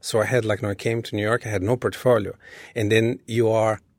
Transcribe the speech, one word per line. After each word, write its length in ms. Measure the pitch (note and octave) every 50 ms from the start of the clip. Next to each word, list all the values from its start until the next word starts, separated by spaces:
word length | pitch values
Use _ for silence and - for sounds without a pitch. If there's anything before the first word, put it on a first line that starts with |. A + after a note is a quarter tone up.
| -
so 180 | - - A2+
I 60 | G#2+
had, 180 | G#2 B2 B2 A2
like, 160 | G#2+ G#2 G2
when 100 | - G#2
I 40 | G2+
came 260 | - - A#2 A2+ A#2 A2+
to 140 | - -
New 60 | G#2 G#2
York, 240 | G#2+ A2+ A#2+ -
I 20 | A2+
had 120 | G#2+ G2 F2+
no 140 | G2+ B2 B2
portfolio. 560 | - G#2+ G2 - - C3 B2 A2+ G2+ F#2+ - - - - - - - - -
And 180 | A#2+ A2 G#2 A2
then 260 | A2 A2+ A#2 B2 - _
you 220 | - A2+ A#2 A#2 A2
are 300 | A2 A2 A2 A2 G#2+ G#2 _ _ _